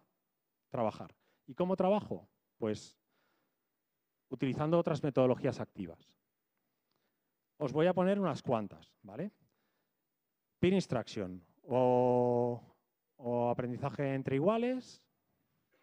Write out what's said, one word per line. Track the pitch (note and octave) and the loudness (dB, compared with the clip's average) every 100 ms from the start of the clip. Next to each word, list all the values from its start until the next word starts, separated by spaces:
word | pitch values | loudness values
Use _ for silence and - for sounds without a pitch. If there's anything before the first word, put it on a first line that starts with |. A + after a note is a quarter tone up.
| _ _ _ _ _ _ _ | _ _ _ _ _ _ _
trabajar. | B2 A2 - F#2 _ _ _ - | -2 -2 -2 -12 _ _ _ -10
¿Y | C3 | -4
cómo | F3+ F#3 | 0 2
trabajo? | F#3 G#3 - F#2 - _ _ - | 2 2 0 -8 -10 _ _ -6
Pues | A2 G#2 - _ _ _ _ _ _ _ _ _ _ _ _ _ _ | -4 -4 -10 _ _ _ _ _ _ _ _ _ _ _ _ _ _
utilizando | C3 C3+ A#2 D3+ E3+ | -4 -2 -2 2 2
otras | E3 D3+ | 2 -2
metodologías | D3 C3+ B2+ A#2+ C3 A#2 | 0 4 4 4 0 -4
activas. | G#2+ - E2+ D#2+ _ _ _ _ _ _ _ _ _ _ _ _ _ _ _ - | -8 -10 -12 -12 _ _ _ _ _ _ _ _ _ _ _ _ _ _ _ -8
Os | C#3+ | -4
voy | C#3+ F3 | 2 2
a | |
poner | F3+ F3+ G3+ | 2 2 2
unas | F3+ B2 | 0 -2
cuantas, | - A2+ G2 D2+ - _ | -2 -2 -2 -10 -20 _
¿vale? | G2 A2+ G3+ - _ _ _ _ _ _ _ _ _ _ _ _ | -14 -10 -10 -12 _ _ _ _ _ _ _ _ _ _ _ _
Peer | F3 | 2
instruction | F#3+ - B2 - A2+ F#2 F2+ - _ | 2 0 -4 -4 -8 -8 -10 -18 _
o, | - B2 B2+ B2 B2 B2 B2 A#2+ B2 A#2+ - _ _ _ _ - | -2 2 4 4 4 4 4 2 0 -4 -10 _ _ _ _ -12
o | A#2+ A#2+ A#2+ | -4 0 0
aprendizaje | A#2+ B2 A#2 C#3 B2 C#3 | 0 -4 -4 -6 -4 -2
entre | C3+ C3 C3+ | -2 -2 0
iguales, | F3 A3+ A#3+ B3+ - - _ _ _ _ _ _ _ _ | 2 2 -2 -4 -10 -20 _ _ _ _ _ _ _ _